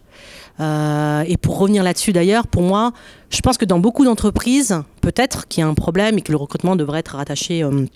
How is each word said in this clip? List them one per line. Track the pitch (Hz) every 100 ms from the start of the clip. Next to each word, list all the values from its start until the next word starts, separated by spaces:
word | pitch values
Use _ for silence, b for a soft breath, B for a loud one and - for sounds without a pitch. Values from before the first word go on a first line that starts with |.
| _ B B B B B
Euh, | 156 151 151 147 151 151 165
et | 175
pour | - -
revenir | 196 208
là-dessus | 180 175 -
d'ailleurs, | 175 180 220 220
pour | -
moi, | 180 202 240 - B B B
je | -
pense | 254 254
que | 196
dans | 175
beaucoup | 214 - 254
d'entreprises, | 220 208 - 240 269 262 170 139 -
peut-être | 170 - 254 - -
qu'il | -
y | 156
a |
un |
problème | 147 - 180 214 208
et |
que | -
le | 151
recrutement | 143 - 175 185
devrait | 143 156
être | - 139
rattaché, | 143 143 - 170
euh, | 147 139 131